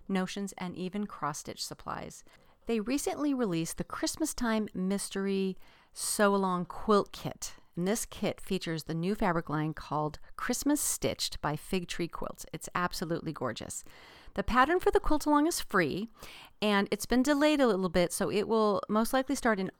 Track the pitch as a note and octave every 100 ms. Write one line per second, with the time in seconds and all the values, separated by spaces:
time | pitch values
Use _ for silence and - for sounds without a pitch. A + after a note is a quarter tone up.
0 | - F#3+ F#3 - G3+ - F3+ - F#3 G3+
1 | G#3 - D3 D#3 - - - D3 - -
2 | - - - - - _ - A#3 G#3 C#4
3 | - F4 D4 C4+ A3+ E3 E3 - - -
4 | D#4+ - D#4 - A#3+ A3 G#3+ - F#3 G3+
5 | - G3 G3 G3 F#3+ F#3 - - _ -
6 | - - G#3 G3+ F#3+ F3+ F3 - - G3+
7 | - - D3 - - - - - F3+ A3+
8 | - - F#3+ - - F#3+ F3 D#3+ - D#3+
9 | F3 G#3+ G3+ E3+ - D3+ D#3 D#3 - D3
10 | D3+ - - - - B3 C#4 D4 - -
11 | A#2 - - - D3+ D3+ - F#3+ F3 -
12 | E3+ - - - - G3 - - F3+ -
13 | E3 E3+ D#3 D3 B2+ A2 - - - -
14 | - - - - G3 A#3+ C4+ F4+ - G4
15 | - D4+ D4+ D4 D4+ - - G3+ D#3 C3+
16 | A3+ - - - - _ G#3+ G3+ G3 G#3
17 | - A#3+ B3+ C#4+ D4+ D4+ B3+ F#3+ F#3 F3+
18 | F3 - F#3 D3+ - A3 G#3+ G3 - G#3+
19 | A3+ C4 C4 C#4 A#3+ G#3 F#3+